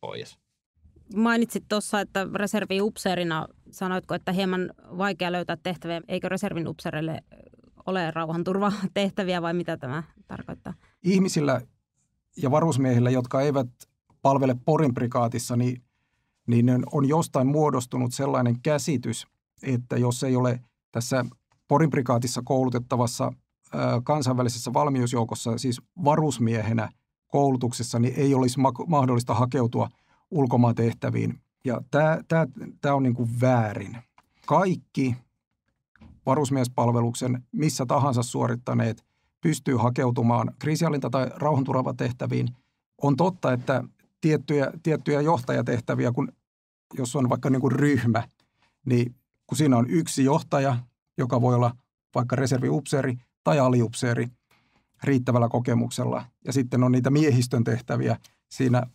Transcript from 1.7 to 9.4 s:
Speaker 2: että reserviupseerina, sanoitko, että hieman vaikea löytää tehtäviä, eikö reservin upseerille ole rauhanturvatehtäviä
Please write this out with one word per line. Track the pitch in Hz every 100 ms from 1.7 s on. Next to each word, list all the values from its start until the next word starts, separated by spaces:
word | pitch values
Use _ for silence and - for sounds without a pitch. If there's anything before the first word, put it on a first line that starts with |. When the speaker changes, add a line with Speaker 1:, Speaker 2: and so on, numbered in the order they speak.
| 214 - 208
Speaker 2:
että | 196 196 185
reserviupseerina, | 190 202 214 - 190 208 - 196 180 175 156 - - -
sanoitko, | - 185 185 -
että | 180 -
hieman | 185 190 185 180 - - 180
vaikea | 202 175 175
löytää | 180 170 170
tehtäviä, | 180 170 170 170 -
eikö | 185 185
reservin | 185 202 170 160
upseerille | 151 170 156 160 156 - - - - _ _ -
ole | 190 165
rauhanturvatehtäviä | 165 160 170 175 190 202 208 190 202 196 - 185 180